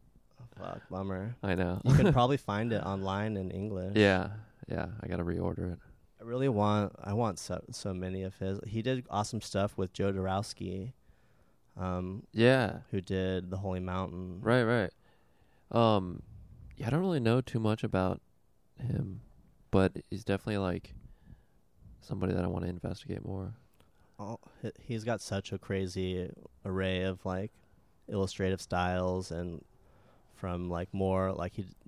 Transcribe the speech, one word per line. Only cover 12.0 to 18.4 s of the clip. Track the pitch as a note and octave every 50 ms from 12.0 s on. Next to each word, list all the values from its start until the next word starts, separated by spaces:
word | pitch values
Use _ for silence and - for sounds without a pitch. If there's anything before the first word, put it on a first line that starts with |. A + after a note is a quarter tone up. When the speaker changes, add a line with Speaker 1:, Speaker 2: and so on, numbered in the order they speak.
| F2+ F#2 F#2+ G2+ - -
Speaker 2:
Yeah. | - G#2+ A2+ A#2+ C3 C3+ B2 G2+ - - - -
Speaker 1:
who | - G2+
did | F2+ - G2 F#2+ F#2 F#2 F#2 F#2 F2+ F2+
The | F#2 F#2
Holy | G2 G2 F#2 F#2
Mountain. | F#2 F#2 F2+ F#2 F#2+ F#2 - F2+ F#2 F#2 F2+ F2
Speaker 2:
Right, | A2+ G2+ A#2 B2+ A#2+
right. | A2 A#2+ A#2+ G2+ - - _ _ - - _ _ _ _ _ _ _ _ _ _ _
Um, | - A#2 A#2 A2+ G#2+ G2+ F#2+ F2+ F2 - - - - - - - - - - - - -
yeah, | - A#2
I |
don't | B2 D#3
really | F#3 G3 F3 D3
know | A#2+ A2+ A#2 B2+
too | B2+ - - A#2
much | A2 A2 G#2+ A2+ -
about | A2 F#2 F#2+ F#2 F#2 F2+ - - _ _ _